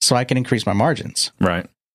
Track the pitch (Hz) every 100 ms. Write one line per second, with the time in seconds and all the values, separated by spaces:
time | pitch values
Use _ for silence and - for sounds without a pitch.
0 | - 123 127 127 123 117 104 98 139 139
1 | - - - - 92 87 - _ _